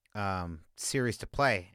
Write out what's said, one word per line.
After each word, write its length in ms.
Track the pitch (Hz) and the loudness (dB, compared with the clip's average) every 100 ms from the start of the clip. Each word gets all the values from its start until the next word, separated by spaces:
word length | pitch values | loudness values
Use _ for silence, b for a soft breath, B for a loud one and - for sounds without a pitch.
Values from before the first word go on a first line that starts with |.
| _ 107 | _ -4
um, 460 | 101 92 87 80 - | -2 0 -2 -8 -14
series 420 | - - 139 123 - | -8 -2 0 0 -2
to 80 | - | -6
play. 400 | - 139 101 90 | 2 4 4 -2